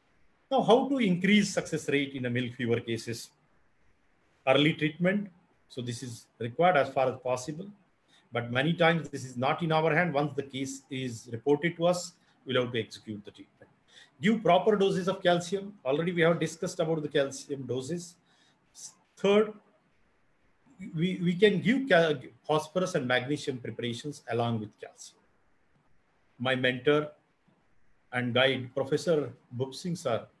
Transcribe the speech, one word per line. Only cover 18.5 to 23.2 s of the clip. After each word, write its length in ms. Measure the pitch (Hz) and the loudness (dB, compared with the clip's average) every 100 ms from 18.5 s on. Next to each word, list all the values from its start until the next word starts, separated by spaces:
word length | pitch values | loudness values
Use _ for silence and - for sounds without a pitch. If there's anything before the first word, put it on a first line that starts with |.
| _ _ - - - _ - | _ _ -20 -20 -20 _ -4
Third, 380 | 196 208 214 - _ _ _ _ _ _ _ _ _ _ _ - 190 | 2 4 2 -4 _ _ _ _ _ _ _ _ _ _ _ -20 -10
we, 260 | 160 185 185 | -4 -2 0
we 120 | 175 | -2
can 260 | 175 214 180 | 4 4 4
give 280 | 147 269 - | 2 2 4
cal-, 320 | 175 165 143 - - - | 6 6 0 -6 -14 -2
phosphorus 480 | 156 - 185 180 165 | 0 0 -2 -2 -2
and 100 | 123 | 0
magnesium 520 | 127 | 0